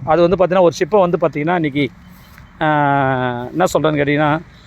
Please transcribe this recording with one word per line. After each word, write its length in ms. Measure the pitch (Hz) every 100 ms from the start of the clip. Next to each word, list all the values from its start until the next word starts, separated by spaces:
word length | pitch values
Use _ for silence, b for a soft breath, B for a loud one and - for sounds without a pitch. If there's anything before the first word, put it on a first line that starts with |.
| -
அது 220 | 160 175
வந்து 80 | 180
பார்த்தீங்கன்னா 260 | 180 185
ஒரு 120 | 175 -
ஷிப்பை 200 | 165 208
வந்து 180 | 180 175
பார்த்தீங்கன்னா 380 | 160 147 151 180
இன்னைக்கு, 340 | 151 135 139 - B B B B - -
ஆ, 840 | 156 151 143 139 135 131 127 120 123
என்ன 140 | 156
சொல்றேன்னு 320 | 160 175 151 151
கேட்டிங்கன்னா, 440 | 143 147 151 156 - b